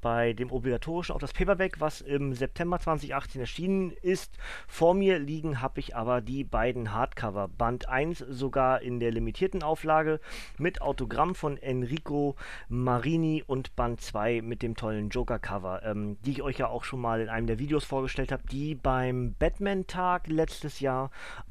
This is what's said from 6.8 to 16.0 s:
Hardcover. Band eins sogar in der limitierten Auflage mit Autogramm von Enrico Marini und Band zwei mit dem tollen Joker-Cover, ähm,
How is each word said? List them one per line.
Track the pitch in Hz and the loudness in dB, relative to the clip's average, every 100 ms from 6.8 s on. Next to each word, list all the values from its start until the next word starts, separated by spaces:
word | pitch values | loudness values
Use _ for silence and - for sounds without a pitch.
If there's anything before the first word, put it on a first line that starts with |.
| 110 | -2
Hardcover. | 110 120 - 113 98 98 | 0 0 0 -2 -2 -4
Band | 95 117 123 - | 0 0 0 0
eins | 131 151 175 | 0 0 -2
sogar | 120 127 135 135 131 127 | -6 -4 0 4 4 4
in | 127 120 | 2 0
der | 117 | 2
limitierten | 113 113 - 190 190 | 2 0 0 0 0
Auflage | 151 160 156 156 156 156 - - - - | 0 0 4 4 4 0 -2 -10 -10 -2
mit | 139 - | -2 0
Autogramm | 135 139 120 113 165 180 | -2 0 0 2 2 2
von | 151 139 | -2 -2
Enrico | 135 127 123 160 - 147 143 - - - - | -2 0 0 -2 -2 0 0 -2 -8 -10 -4
Marini | 120 123 123 123 165 160 156 - | 0 2 2 2 2 2 0 0
und | 127 131 - | -2 -2 -2
Band | 120 117 | -2 -2
zwei | - 110 107 117 | -4 0 2 2
mit | 113 120 | 0 -4
dem | 120 110 | -4 -2
tollen | 113 107 104 | -2 -2 -2
Joker-Cover, | 123 123 113 - 101 92 92 | -2 0 -2 -2 -4 -4 -4
ähm, | 107 104 | -2 -2